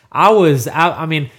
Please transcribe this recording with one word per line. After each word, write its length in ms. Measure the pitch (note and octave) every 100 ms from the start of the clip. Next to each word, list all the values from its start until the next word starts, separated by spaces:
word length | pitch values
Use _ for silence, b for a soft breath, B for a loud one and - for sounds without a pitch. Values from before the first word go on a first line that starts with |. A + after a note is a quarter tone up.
| b
I 180 | C3 F3+
was, 380 | A3 E3+ C3+ A2
I, 220 | D3+ E3+ D#3
I 40 | D#3+
mean, 240 | D#3+ C3+